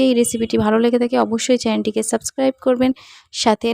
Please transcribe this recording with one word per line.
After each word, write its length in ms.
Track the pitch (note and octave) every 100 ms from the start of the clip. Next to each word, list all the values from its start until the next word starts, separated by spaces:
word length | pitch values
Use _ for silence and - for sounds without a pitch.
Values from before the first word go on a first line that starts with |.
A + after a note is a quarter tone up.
| C4
এই 80 | A#3+
রেসিপিটি 360 | A#3 A3+ A3+ A3+
ভালো 200 | G#3+ A3
লেগে 200 | A#3 A#3+
থাকে 120 | A#3+ B3+ G#3+
অবশ্যই 340 | A3+ - B3
চ্যানেলটিকে 380 | A3+ G#3+ G#3+ G#3+ G#3+
সাবস্ক্রাইব 440 | A3+ - - C4+ - C4
করবেন, 260 | B3 B3+ C4 - - _
সাথে 360 | - A#3 G#3+ A#3